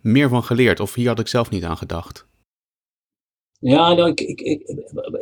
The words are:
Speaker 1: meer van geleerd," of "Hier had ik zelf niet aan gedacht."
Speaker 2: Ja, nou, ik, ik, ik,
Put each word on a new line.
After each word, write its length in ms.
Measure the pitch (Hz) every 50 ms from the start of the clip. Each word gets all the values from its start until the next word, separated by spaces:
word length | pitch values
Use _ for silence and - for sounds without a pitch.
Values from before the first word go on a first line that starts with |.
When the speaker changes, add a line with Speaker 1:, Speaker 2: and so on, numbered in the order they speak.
Speaker 1:
meer 280 | - 113 110 139 147 127
van 140 | 123 123 113
geleerd," 380 | - 120 120 127 113 90 -
of 140 | 104 98 -
"Hier 140 | 123 120 123
had 120 | 117 107
ik 80 | 110 -
zelf 220 | - 123 117 -
niet 140 | 110 92 85
aan 120 | 85 80
gedacht." 500 | - - - 87 82 - - - - - _ _ _ _ _ _ _ _ _ _ _ _ _ _ _ _ _ _ _ _ _ _ _ _ _ _ -
Speaker 2:
Ja, 340 | - 127 135 156 165 170 175
nou, 160 | 175 170 170
ik, 100 | - -
ik, 200 | - 147 - -
ik, 500 | 131 - 151 147 - - - - - - - - - - - -